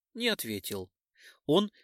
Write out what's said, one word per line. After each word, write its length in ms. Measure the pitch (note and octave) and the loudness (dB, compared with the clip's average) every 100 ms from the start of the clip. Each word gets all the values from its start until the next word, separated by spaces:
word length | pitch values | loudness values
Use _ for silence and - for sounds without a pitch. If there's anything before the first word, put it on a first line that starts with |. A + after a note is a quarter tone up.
| _ | _
не 120 | A3+ A#3+ | -4 -2
ответил. 640 | G#3 A#2 G2+ - G2+ F#2 _ _ _ - - - | -2 -4 -6 -6 -8 -10 _ _ _ -20 -10 2
Он 240 | E3 G#3 - | 4 4 -4